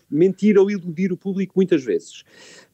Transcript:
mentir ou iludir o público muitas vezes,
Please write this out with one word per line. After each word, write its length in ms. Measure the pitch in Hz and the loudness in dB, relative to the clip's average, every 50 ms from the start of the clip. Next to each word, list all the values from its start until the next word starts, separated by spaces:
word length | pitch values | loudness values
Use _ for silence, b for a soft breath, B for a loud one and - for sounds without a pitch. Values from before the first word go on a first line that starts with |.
| _ - | _ -6
mentir 480 | 147 147 175 190 185 - 196 214 208 202 | -2 0 2 2 0 0 2 2 4 4
ou 140 | 190 202 | 4 2
iludir 400 | 208 196 165 175 160 151 190 190 | 0 -6 -8 -10 -6 -4 -4 -4
o 60 | 180 - | -4 -6
público 360 | - 196 190 190 196 175 - | -8 -6 -6 -6 -6 -4 0
muitas 280 | 185 190 170 180 156 127 | 0 0 2 0 -2 0
vezes, 400 | 120 92 82 - - - - - b b b b b b b b b | -2 -4 -4 -6 -8 -20 -20 -20 b b b b b b b b b